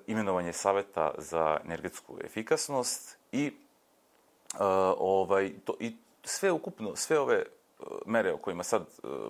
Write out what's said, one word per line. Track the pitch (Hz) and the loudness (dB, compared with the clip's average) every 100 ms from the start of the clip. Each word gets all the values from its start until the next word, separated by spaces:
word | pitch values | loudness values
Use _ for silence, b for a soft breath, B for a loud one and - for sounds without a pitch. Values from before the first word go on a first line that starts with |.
| - | -2
imenovanje | 110 101 90 87 | -2 2 0 0
saveta | 85 98 98 101 - 78 - | 0 2 2 0 0 0 -2
za | 76 82 80 78 | -4 0 2 2
energetsku | 80 80 85 - - - | -2 -6 -6 -10 -14 -12
efikasnost | - - 110 156 - 135 123 - - - _ | -8 -8 0 0 0 -2 -2 -4 -10 -20 _
i, | 127 143 | -2 -2
e, | - _ _ _ _ _ _ _ _ _ - 98 95 95 92 | -6 _ _ _ _ _ _ _ _ _ 0 4 4 4 4
ovaj, | 92 95 92 98 98 - | 4 2 4 2 2 -4
to, | - - | -6 -4
i | 113 - _ _ | -6 -8 _ _
sve | - - 196 | -10 0 2
ukupno, | 170 - - 107 - | 2 -2 -8 -8 -6
sve | - 156 | 2 2
ove, | 131 104 | 4 2
e, | - - _ _ - - - | 2 -10 _ _ -12 -10 0
mere | 113 95 | 2 2
o | 78 | 0
kojima | - 87 | -4 -4
sad, | 90 107 | 0 -2
e, | 85 - - 67 55 | -2 -12 -8 -8 -8